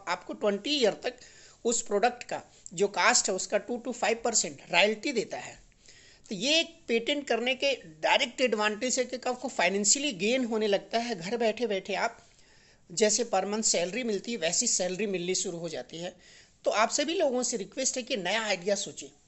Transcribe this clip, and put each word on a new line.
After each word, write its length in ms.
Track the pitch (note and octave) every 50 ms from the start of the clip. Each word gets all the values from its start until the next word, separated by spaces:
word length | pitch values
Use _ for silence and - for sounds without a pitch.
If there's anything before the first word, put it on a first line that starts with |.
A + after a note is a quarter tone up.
| - -
आपको 240 | F3+ F3+ - -
ट्वेंटी 380 | D4+ D#4 - G#3 G3+ G3 - C#4+
ईयर 220 | D4+ C#4+ A#3 G3
तक 220 | D#3+ - - B3 - - - - - - - - - _ -
उस 180 | A#3 A#3+ -
प्रोडक्ट 400 | - - G3+ G3+ G#3+ B3 A#3+ -
का 200 | - - E3+ C3+ - - - - - - F3+
जो 140 | E3 G3+ G3
कॉस्ट 400 | G3+ F3+ F3+ A3 B3 - - A3+
है 60 | F#3+
उसका 240 | F#3 - - - G3+
टू 240 | F#3+ - A#3+ A3+ -
to 60 | C4 A#3
five 280 | - G3+ F#3+ A3+ A3+
percent 500 | - A#3+ A3 - - E3 C#3 - - -
रॉयल्टी 400 | E3 F3 G3 G#3+ A3 G#3+ - D4
देता 260 | B3 G#3+ D#3 - C#3+ -
है। 200 | - - - - - - _ _ _ - - - - - - - - -
तो 60 | A#3
ये 260 | E3+ G#3+ C#4 D#4 E4
एक 140 | E4 E4 - - - -
पेटेंट 380 | A#3 A3+ A#3 D4 D4 D4 C#4 -
करने 260 | A#3 A3 A#3+ B3+ B3+
के 200 | - C#4+ C#4 B3 - - E3 D#3 D#3
डायरेक्ट 400 | - - F3 A3 C#4 A#3+ - -
एडवांटेज 580 | B3+ A#3+ A3 G#3+ G#3+ G#3+ G#3+ G#3 B3+ B3+ B3 C4+
है 60 | B3
कि 120 | A#3 C4 B3 -
आपको 220 | B3+ B3 B3 - B3
फाइनेंशियली 640 | - - E3+ F3+ G3 G3+ G3+ - - - C#4+ D4
गेन 320 | A3 E3 G3 A3 B3+ C4 B3
होने 220 | A3 A3+ G#3+ G#3+
लगता 320 | G#3 G3+ F#3+ - - - A3+
है। 160 | A#3 A#3+ A#3
घर 220 | E3+ E3 G3 A#3+
बैठे 300 | A3 A#3 G#3+ G#3+ A3 B3
बैठे 280 | G#3+ G3+ F#3 F#3 - F#3+
आप 240 | F3 G#3 - - - - - _ _ - _ _ - - - _ _ _ -
जैसे 340 | E3+ E3 A3 G#3+ G#3 - A#3+
per 180 | A#3+ G#3 F#3+ F#3
month 180 | G3+ G#3 A3+
सैलरी 400 | G#3+ - - F3+ E3+ F#3 F#3+ B3 B3
मिलती 280 | A#3 G#3 F#3+ - A#3
है 60 | A#3+ G3
वैसी 280 | D#3+ E3+ E3+ - B3
सैलरी 400 | A3+ - - F#3 F3+ F#3 F3+ A3
मिलनी 280 | G3+ F#3+ F3 F3 F3+ F#3
शुरू 240 | - - F#3+ F3 E3
हो 100 | E3+ E3
जाती 300 | D#3 B2 B2 - D3+ E3
है। 180 | F3 F3 - - - - - - - _ _ _ -
तो 60 | -
आप 200 | - G#3 A3+ A3+
सभी 240 | - - D4 D4+ E4+
लोगों 280 | G4 D#4+ C#4 B3 B3+
से 140 | B3 - B3+
रिक्वेस्ट 400 | F#3 G3 G3+ - C4+ C4 B3+ -
है 60 | C4
कि 140 | A3+ - C#4
नया 260 | G3+ F3 F3+ G#3 A3+
आइडिया 320 | A3 G#3 G3 F3 F3 G#3 G3
सोचें, 320 | G3 - D#3 C3+ - D3 - - _ _